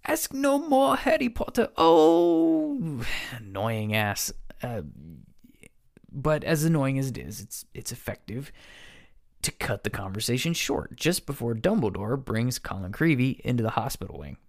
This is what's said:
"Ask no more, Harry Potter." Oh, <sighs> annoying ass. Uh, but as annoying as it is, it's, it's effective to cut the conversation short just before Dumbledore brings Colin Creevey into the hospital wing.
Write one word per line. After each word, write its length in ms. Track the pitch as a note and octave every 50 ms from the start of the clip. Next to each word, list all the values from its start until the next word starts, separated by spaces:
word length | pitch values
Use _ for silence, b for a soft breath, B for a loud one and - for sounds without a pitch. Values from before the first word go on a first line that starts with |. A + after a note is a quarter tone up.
| _
"Ask 280 | - D4+ D#4 - -
no 260 | - C4+ C#4 C#4 C#4 C#4+
more, 380 | E4 D#4+ C4+ C4 C4+ C4+ C4
Harry 320 | C4 - D4 D#4+ D4+ C4 A#3+
Potter." 400 | A3+ - - - - - A3 - -
Oh, 1300 | - E3 E3 E3+ E3 D#3 - - E3+ E3+ - E4+ - E3 E3 - D#4 D#4 D4+ C#4+ C4 E3+ D#3+ C#3+ A#2+ A2+ - - -
<sighs> 140 | - - B2+
annoying 580 | A#2 A2 G2 F#2+ G2 G#2 A2+ A2+ A2 G#2+ G#2+ G#2+
ass. 380 | A2 G#2+ G#2 G2+ - - - - - - - - -
Uh, 200 | - B2 A#2+ G#2+ D#2 D2 - - D2 E2 - C2+ - - - - - - _ _ - - _ _ _ _ _ - _ -
but 340 | - C#3 C3+ D3+ D3+ D3+ -
as 200 | - E3 D3+ D#3
annoying 340 | E3 E3 D3+ C3+ C3+ C3+ C3+
as 100 | C3+ C3+
it 100 | A#2+ -
is, 220 | - - - -
it's, 260 | G2+ - - - - _ -
it's 180 | - - -
effective 580 | A#2 - - - - - _ - G#2 B2+ C#3+ - B B B B B B B B B B B B B B _ _ _ _
to 100 | - -
cut 320 | - _ - - G#2+ - -
the 60 | G2+
conversation 640 | - - G2 F#2+ F#2+ G#2+ G#2+ - A#2+ B2+ - E3 E3+
short 420 | - - - - - - - -
just 300 | - - D3 - - -
before 280 | - C#3 - A#2+ A#2 A2+
Dumbledore 680 | A2+ - F3+ A3 A3 C3 G2+ F#2 F#2+ G2+ G#2+ C3 C#3+ C3
brings 340 | - A2 A2 A#2+ B2+ B2+ -
Colin 340 | - - - G2 F#2+ F2+
Creevey 500 | G2+ - D#3 E3 D3+ B2 B2+ C3 - - -
into 180 | - B2 A#2+
the 80 | A2 A2
hospital 480 | - A#2+ G#2 - - - F#2 - D#2+ -
wing. 200 | D2+ C#2+ - - _